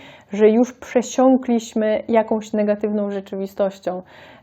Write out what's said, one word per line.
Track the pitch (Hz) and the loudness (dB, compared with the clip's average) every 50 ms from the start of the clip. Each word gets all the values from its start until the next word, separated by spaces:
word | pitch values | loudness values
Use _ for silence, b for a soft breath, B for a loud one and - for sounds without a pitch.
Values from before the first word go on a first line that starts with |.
| B B B B B _ | B B B B B _
że | - 196 220 214 | 0 2 4 4
już | 214 233 247 233 - | 6 4 2 0 -2
przesiąkliśmy | - - - - 254 220 - - - 254 262 262 254 262 - 240 233 226 - - 226 214 214 214 - - - | -8 -16 -4 -2 -2 -2 0 0 2 4 4 4 4 2 0 -2 -2 -2 -4 -4 -2 0 0 0 -2 -2 0
jakąś | 226 226 220 220 226 220 214 - - | 0 0 2 0 -2 -4 -4 -4 -4
negatywną | 214 208 208 208 208 220 214 208 208 202 202 | -2 0 0 0 -2 -2 -4 -2 -2 -4 -4
rzeczywistością. | 202 196 190 - 202 196 196 190 - - 202 190 190 196 - 180 185 180 185 B B B B B B B | -6 -8 -8 -8 -8 -8 -8 -8 -4 -4 -4 -4 -4 -6 -8 -8 -8 -8 -10 B B B B B B B